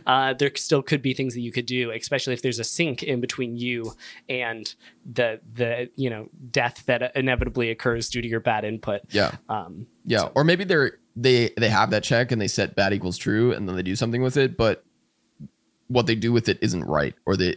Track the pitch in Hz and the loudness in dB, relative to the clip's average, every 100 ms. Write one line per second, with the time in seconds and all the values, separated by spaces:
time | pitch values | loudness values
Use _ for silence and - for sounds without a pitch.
0 | - 131 135 127 143 - - 143 - 147 | 2 2 2 2 0 -2 0 0 2 -2
1 | 131 127 131 120 120 123 120 127 120 110 | 0 -2 -4 -4 -6 -6 -4 -4 -4 -6
2 | - 135 135 120 131 117 110 - 165 120 | -4 -4 -2 -2 -2 -2 -4 -2 -2 -2
3 | - 123 120 - 120 117 123 120 113 - | -4 -4 -4 -4 -6 -4 -4 -4 -6 -12
4 | - - - 127 117 113 104 - - _ | -20 -16 -8 -6 -6 -6 -10 -14 -20 _
5 | - 120 117 113 - 113 117 117 123 - | -8 0 0 -2 -8 -2 -2 -2 -6 -4
6 | 131 110 - - 127 135 120 - - 120 | -4 -4 -12 -18 -4 -2 -2 -2 -2 0
7 | 123 139 131 120 120 127 117 113 123 117 | 0 -2 0 0 0 0 -2 0 -2 -2
8 | 113 123 117 113 120 107 107 110 - 101 | -2 -4 -2 0 0 0 -2 -4 -4 -4
9 | - 101 87 - - 107 87 87 117 _ | -2 0 0 -2 -6 -6 -6 -14 -16 _
10 | - 110 80 135 160 180 190 160 135 - | -2 0 2 2 4 2 2 2 2 -2
11 | _ - 127 123 113 - 113 101 107 104 | _ 0 4 4 4 2 2 4 4 2
12 | - 120 123 113 95 - 98 - 98 101 | 2 2 2 0 0 0 0 2 2 2
13 | 90 - 131 110 120 98 98 92 92 95 | -2 -4 0 4 4 2 -2 -4 -2 -2
14 | 117 120 127 139 135 90 113 - _ _ | 0 0 0 2 2 2 2 2 _ _
15 | _ _ _ - - _ _ _ - 123 | _ _ _ -20 -20 _ _ _ 0 2
16 | 170 113 117 120 113 - 107 90 - 76 | 2 2 2 2 2 0 0 -2 0 0
17 | 71 - - 95 90 | 0 -2 -2 2 0